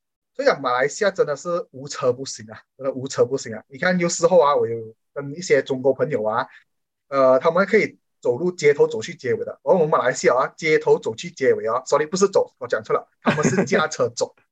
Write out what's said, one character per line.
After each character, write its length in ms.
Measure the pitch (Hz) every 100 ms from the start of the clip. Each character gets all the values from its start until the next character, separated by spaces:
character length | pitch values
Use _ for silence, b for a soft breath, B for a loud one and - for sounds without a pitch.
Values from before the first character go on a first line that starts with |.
| _ _ _ -
所 80 | 277
以 20 |
讲 140 | 160
马 100 | 131
来 160 | 123 143
西 160 | -
亚 60 | 202
真 160 | 190 156
的 100 | 135
是 140 | 180 175 -
无 160 | 131 139
车 260 | - 131
不 100 | 123
行 220 | 135 - 110
啊， 160 | 107 _ _
真 80 | 135
的 80 |
无 140 | 127 135
车 180 | - 120
不 100 | 135
行 200 | 120 107
啊。 80 | -
你 120 | 131
看 180 | 180 180
有 80 | 170
时 200 | - 170
候 120 | 180
啊， 160 | 143 139
我 120 | 113
有 280 | 117 110 - _
跟 240 | 147 139 151
一 60 |
些 220 | 185 143
中 180 | 135 131
国 100 | 135
朋 160 | 131 127
友 120 | 113
啊， 240 | 107 113 131 B _ _ _ _ _
呃， 320 | 139 131 131
他 100 | 170
们 160 | 165 190
可 100 | 220
以 220 | 151 - _ _
走 160 | - 120
路 140 | 180
街 200 | 180 147
头 140 | 143 156
走 160 | 113
去 140 | 110 156
街 180 | 123
尾 100 | 110
的， 160 | 110 -
而 100 | 139
我 60 | 180
们 100 | 156
马 160 | 156 120
来 80 |
西 140 | 123 170
亚 80 | 123
啊， 120 | 151 -
街 220 | 160 156
头 220 | 147 147
走 160 | 127 110
去 160 | 175
街 240 | - 131 107
尾 100 | 107
啊， 140 | 120 -
sorry， 180 | 143 151
不 100 | 180
是 120 | 196
走， 260 | 131 127 _
我 80 | 120
讲 160 | 110
错 100 | 107
了， 160 | - - _
他 100 | -
们 100 | 147
是 220 | - 185 135
驾 220 | - 156
车 200 | - 120
走。 260 | - 127 _ _